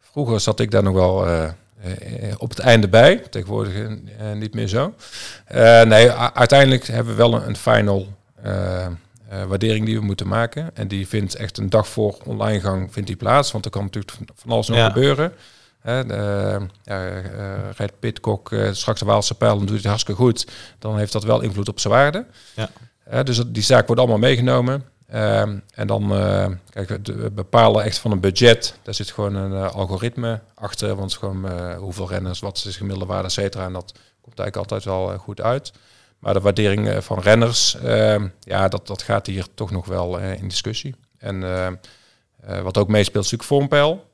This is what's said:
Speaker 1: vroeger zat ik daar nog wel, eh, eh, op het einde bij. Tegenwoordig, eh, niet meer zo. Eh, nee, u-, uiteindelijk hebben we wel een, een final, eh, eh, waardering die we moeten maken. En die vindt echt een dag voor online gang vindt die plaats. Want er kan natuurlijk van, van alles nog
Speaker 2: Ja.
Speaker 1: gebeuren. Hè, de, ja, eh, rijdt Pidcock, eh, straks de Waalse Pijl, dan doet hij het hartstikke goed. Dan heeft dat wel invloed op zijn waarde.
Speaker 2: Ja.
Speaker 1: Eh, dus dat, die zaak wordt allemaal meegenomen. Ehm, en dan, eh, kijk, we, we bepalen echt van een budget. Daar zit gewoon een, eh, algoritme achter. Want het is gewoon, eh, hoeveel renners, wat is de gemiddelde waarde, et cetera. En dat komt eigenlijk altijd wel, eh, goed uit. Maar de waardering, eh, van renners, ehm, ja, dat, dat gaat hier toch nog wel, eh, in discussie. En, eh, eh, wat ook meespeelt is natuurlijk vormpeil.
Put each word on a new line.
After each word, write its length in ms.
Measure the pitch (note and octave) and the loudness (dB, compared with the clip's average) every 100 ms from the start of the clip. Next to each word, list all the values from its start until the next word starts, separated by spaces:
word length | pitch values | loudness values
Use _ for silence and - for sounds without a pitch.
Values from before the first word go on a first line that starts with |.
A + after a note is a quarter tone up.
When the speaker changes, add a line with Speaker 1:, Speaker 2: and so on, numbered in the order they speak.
Speaker 1:
vroeger 400 | _ - C3 A2+ | _ -6 -2 0
zat 200 | - G#2+ | 0 -2
ik 100 | A2 | 2
daar 120 | G#2+ | 2
nog 120 | G2+ | 4
wel, 320 | F#2+ F#2 F#2+ F#2 | 4 4 2 0
eh, 180 | E2+ | 0
eh, 880 | D#2+ E2 _ _ F#2+ F#2+ - A2+ G#2 G#2+ | -2 -6 _ _ -12 -12 -10 -10 -8 -8
op 100 | A#2 | -8
het 80 | - | -2
einde 300 | B2+ A2+ G2+ | 6 6 8
bij. 280 | A2 C3+ G#3+ | 8 8 6
Tegenwoordig, 580 | - - F#2+ G#2+ G#2 F#2+ A2 G#2+ G2+ G#2+ | -2 -10 -6 -4 -4 -6 -8 -12 -14 -12
eh, 140 | G#2+ | -10
niet 220 | G#2 G#2+ | -8 -6
meer 140 | A2 G#2+ | -6 -2
zo. 260 | G#2+ D3+ A3+ - - - - | -2 -2 -6 -18 -16 -16 -18
Eh, 380 | _ - A2+ A#2 | _ 6 10 12
nee, 240 | A2+ A2 A#2+ | 12 10 8
u-, 40 | |
uiteindelijk 760 | A#2+ A#2+ - A#2+ C#3 C3+ C3 - | 6 -2 4 6 8 6 4 0
hebben 260 | A2+ A#2 | -4 -4
we 60 | G#2+ | 4
wel 160 | A#2 | 4
een, 140 | A2+ G#2 | 4 -2
een 80 | A2 | -4
final, 500 | - A#2 G#2 G2 F#2+ G2+ _ _ | 2 4 4 0 -2 -14 _ _
eh, 420 | G#2+ F#2+ F#2 F2+ | -8 -4 -4 -4
eh, 80 | F#2 E2+ _ _ G#2+ G2 F#2 | -6 -10 _ _ -16 -10 -6
waardering 400 | G2 A2 G#2+ A2 | -2 0 0 0
die 120 | A2 | -2
we 60 | |
moeten 240 | G#2 G2 G2 | -4 -4 -2
maken. 420 | G#2+ A#2 D3 D#3+ - | -2 -2 -4 -10 -8
En 120 | G#2 | -8
die 200 | G2 F#2+ | -6 -4
vindt 260 | A2 G2+ | -4 -4
echt 240 | - G2+ - | -6 -10 -6
een 120 | G2+ | 0
dag 180 | A2 G#2 | 2 0
voor 280 | - G#2+ F#2+ | -2 -2 -4
online 360 | - A2+ G#2+ G#2 | -10 -4 -2 -2
gang 320 | F#2+ F#2+ F#2 | -2 -4 -6
vindt 160 | - G2 | -8 -10
die 80 | F2+ | -6
plaats. 360 | G#2 C3 C#3 | 0 2 0
Want 120 | - | -6
er 60 | G2 | -8
kan 120 | G2 | -8
natuurlijk 300 | G2 G2 G2 | -8 -8 -12
van, 140 | - G#2 | -16 -20
van 160 | _ - | _ -4
alles 180 | A#2 A2+ | -2 0
nog 80 | A#2 | 2
Speaker 2:
Ja. 80 | A2+ | 2
Speaker 1:
gebeuren. 460 | G#2 C3+ C#3 D#3+ - - _ _ _ | 4 2 2 -2 -6 -20 _ _ _
Hè, 260 | - B2 A#2+ | -6 -4 -4
de, 80 | G#2 G#2 G2+ G2+ G2+ G2 - | -6 -4 -2 -2 -4 -6 -14
ja, 240 | - G2 F#2 | -12 -8 -8
eh, 140 | F#2 F#2 G2+ G2 G2 G2 G2+ | -8 -10 -10 -10 -8 -10 -6
rijdt 220 | G2+ - | -8 -6
Pidcock, 540 | A2+ G#2+ - G#2 - | -8 -6 -4 -4 -4
eh, 200 | G#2+ G#2 | -2 -2
straks 260 | G2 - A2+ | -2 -4 -4
de 60 | G#2+ | 2
Waalse 280 | G#2+ G#2 | 2 2
Pijl, 160 | - A2+ | 0 2
dan 80 | G#2 | 2
doet 80 | G2 | 0
hij 80 | G#2+ | -2
het 100 | G2+ | -2
hartstikke 340 | G#2 - G2 | -2 -4 2
goed. 240 | B2 A2+ - - - _ | 2 2 -4 -12 -20 _
Dan 200 | G#2+ G#2+ | -6 -2
heeft 140 | G#2 | -2
dat 120 | G#2+ | -4
wel 160 | G#2+ A#2+ | 0 0
invloed 280 | A2+ G2+ G2+ | 0 -4 -6
op 120 | G2+ | -4
zijn 140 | G#2+ | 0
waarde. 320 | A2+ C#3+ E3+ B3 _ - | 2 2 0 -10 _ -20
Speaker 2:
Ja. 160 | - - - - _ | -10 -10 -10 -20 _
Speaker 1:
Eh, 180 | - A#2 | -8 -4
dus 140 | C3+ A#2+ | -2 -2
dat, 180 | A#2+ | -2
die 80 | A2+ | -4
zaak 240 | G#2 B2 - | 4 4 4
wordt 140 | A#2 | 2
allemaal 180 | B2+ G#2+ | 2 4
meegenomen. 640 | B2 C3 B2 B2+ B2 C3+ C3 _ _ | 2 2 2 2 0 -4 -8 _ _
Ehm, 500 | A2 G#2+ G#2+ G#2 G2+ - | -4 0 0 0 -4 -12
en 120 | - G#2+ | -10 -4
dan, 280 | G#2 G2+ G2 | -2 0 0
eh, 300 | G2 G2 F#2+ F#2 _ | 0 0 -2 -4 _
kijk, 180 | - F#2+ | -12 -8
we, 260 | G2+ G#2+ | -8 -8
we 160 | G#2 A2 | -8 -8
bepalen 540 | G#2 G2+ A#2 A2+ G#2 | -8 -2 4 6 4
echt 140 | G#2+ - | 0 -4
van 120 | A#2 | -2
een 100 | G2 | 0
budget. 540 | G2 F#2 A#2+ A2+ - - | 0 4 6 6 2 -12
Daar 120 | - | -12
zit 160 | F#2 G2+ | -10 -10
gewoon 240 | - G#2 | -6 -6
een, 180 | G2 G2 | -4 -6
eh, 220 | F#2+ F#2+ | -4 -6
algoritme 680 | G2 F#2 F#2 A#2+ A#2+ A#2 A2 - | -4 -4 -4 -6 -6 -6 -6 -10
achter. 340 | _ G2+ - G#2 | _ -12 -6 -6
Want 120 | G2+ | -4
het 100 | F#2+ | -6
is 60 | - | -8
gewoon, 320 | G2+ F#2+ F#2+ | -8 -8 -6
eh, 280 | F2+ F2+ F2 | -8 -8 -10
hoeveel 320 | F#2+ F2+ F#2+ | -12 -10 -8
renners, 320 | F#2 F#2 F2 | -6 -6 -8
wat 160 | G2+ - | -8 -8
is 60 | |
de 100 | G#2 | -10
gemiddelde 340 | F#2 G2 G2 F#2 | -8 -8 -6 -6
waarde, 200 | F#2+ F#2 | -6 -6
et 60 | |
cetera. 320 | - G2+ F#2+ | -4 -4 -4
En 80 | F#2 | -10
dat 200 | F#2 F2+ - _ _ | -10 -12 -20 _ _
komt 180 | _ - | _ -10
eigenlijk 180 | F#2+ G2 | -10 -8
altijd 280 | G2 G#2 | -8 -8
wel, 280 | G2 F#2+ F#2 | -6 -4 -4
eh, 60 | F#2+ | -8
goed 220 | - G#2 | -12 -6
uit. 320 | A2 C3 - _ _ _ _ _ | -4 -4 -6 _ _ _ _ _
Maar 160 | - | -2
de 60 | G2 | 0
waardering, 480 | G2+ G2 G#2 G2+ G#2+ | 2 2 2 0 -2
eh, 120 | G2+ | -4
van 180 | - F#2+ | -4 -2
renners, 560 | G2 A2+ A#2 A#2+ - - | 4 4 4 2 0 -2
ehm, 500 | B2 A2+ G#2+ G#2+ G2+ - | -2 2 2 2 -2 -10
ja, 280 | - F#2+ G2 | -8 0 0
dat, 180 | G2 - | -2 -10
dat 160 | G2 | -14
gaat 240 | - G#2 - | -4 -4 -2
hier 200 | F#2+ F2+ | -8 -8
toch 160 | - G#2 | -10 -6
nog 160 | F#2+ F2 | -6 -6
wel, 340 | F2+ F2+ F2+ | -6 -4 -6
eh, 120 | F#2+ | -6
in 160 | F#2+ F#2+ | -8 -8
discussie. 460 | F#2+ - A2 C#3 B2+ _ _ | -6 -6 -8 -10 -14 _ _
En, 240 | G#2+ G2 | -10 -8
eh, 240 | F#2 F#2 F#2 | -6 -4 -6
eh, 920 | F#2 - _ _ _ _ _ G2 F#2+ | -8 -16 _ _ _ _ _ -12 -8
wat 180 | F#2+ F#2 | -4 -2
ook 100 | G2 | 2
meespeelt 360 | G#2+ G2 - | 2 2 0
is 60 | G2 | -4
natuurlijk 300 | A2+ - C#3+ | -6 0 0
vormpeil. 440 | C#3 D3 D3 F#3 - | 2 2 2 0 -10